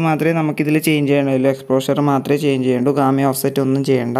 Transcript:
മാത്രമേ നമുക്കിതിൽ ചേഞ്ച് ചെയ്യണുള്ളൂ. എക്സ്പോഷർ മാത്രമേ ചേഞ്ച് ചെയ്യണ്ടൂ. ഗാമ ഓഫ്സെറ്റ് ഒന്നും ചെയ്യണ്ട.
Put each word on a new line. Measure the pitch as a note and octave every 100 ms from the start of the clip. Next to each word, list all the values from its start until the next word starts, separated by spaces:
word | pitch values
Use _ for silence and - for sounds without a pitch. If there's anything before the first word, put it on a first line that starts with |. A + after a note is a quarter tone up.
| E3
മാത്രമേ | D#3 D#3+ E3
നമുക്കിതിൽ | D#3 D3 D3+ D#3 D#3+
ചേഞ്ച് | D3+ C#3+
ചെയ്യണുള്ളൂ. | C#3+ C#3 C3+ C3+
എക്സ്പോഷർ | C3+ C3+ C3 C3 C#3 C#3+
മാത്രമേ | C3+ - C#3+
ചേഞ്ച് | D3 C3+ B2+
ചെയ്യണ്ടൂ. | B2+ B2+ C#3
ഗാമ | C3+ C3+ C#3
ഓഫ്സെറ്റ് | C3+ C#3 C3+
ഒന്നും | C3 C3+ C#3
ചെയ്യണ്ട. | C3 A#2+ A#2+